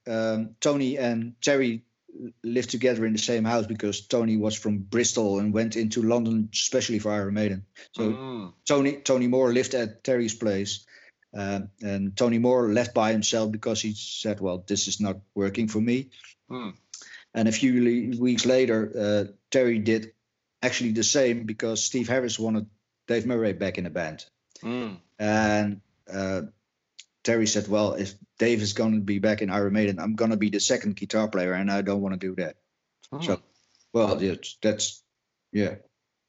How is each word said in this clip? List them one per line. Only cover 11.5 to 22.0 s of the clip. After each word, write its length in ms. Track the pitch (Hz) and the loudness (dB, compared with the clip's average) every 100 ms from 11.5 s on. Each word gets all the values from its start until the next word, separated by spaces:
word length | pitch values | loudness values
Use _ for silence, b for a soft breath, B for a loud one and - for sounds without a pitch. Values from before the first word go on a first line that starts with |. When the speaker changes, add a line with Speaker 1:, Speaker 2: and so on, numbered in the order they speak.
| 98 98 - | -4 -6 -8
Speaker 1:
and 340 | 101 98 98 101 | -4 -2 -2 2
Tony 220 | 123 117 | 2 4
Moore 300 | 123 127 117 | 4 4 4
left 240 | 110 113 | 2 2
by 200 | 120 110 | 2 2
himself 380 | 110 101 113 110 | 2 0 0 0
because 300 | 107 117 110 | -2 -4 -2
he 140 | 110 | -4
said, 460 | 107 - - 110 101 | -6 -10 -6 -4 -4
"Well, 220 | 95 90 90 | -4 -4 -4
this 220 | 101 - | -2 -2
is 120 | 95 | -2
not 200 | 104 95 - | -2 -4 -6
working 340 | 101 98 101 110 | -4 -2 0 -2
for 120 | 107 | 0
me." 300 | 117 123 131 B B B - | 0 0 -4 B B B -14
Speaker 2:
Mm. 240 | 127 107 - _ - B B B | -10 -10 -14 _ -20 B B B
Speaker 1:
And 160 | 110 113 | -2 0
a 40 | |
few 280 | 113 131 123 | 2 4 6
le-, 380 | 120 120 113 117 | 4 4 0 0
weeks 240 | 123 120 | 0 2
later, 480 | 123 131 123 110 107 120 | 4 4 4 2 0 -2
uh, 340 | 104 104 98 - - | 0 2 0 -8 -2
Terry 280 | 135 123 117 | 2 4 2
did 340 | 104 110 110 - _ _ _ - | 2 0 -2 -16 _ _ _ -4
actually 300 | 127 - 120 | -2 0 0
the 120 | 110 | 0
same 400 | 107 147 127 117 110 | 2 4 2 2 -4
because 360 | 110 117 110 | -4 -4 -2
Steve 260 | - 131 | -2 -2